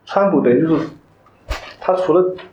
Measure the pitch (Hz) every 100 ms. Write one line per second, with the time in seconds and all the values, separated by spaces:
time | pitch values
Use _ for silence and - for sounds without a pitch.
0 | - 196 196 151 123 127 160 151 - -
1 | _ _ _ _ - - - - - 185
2 | - 170 185 185 -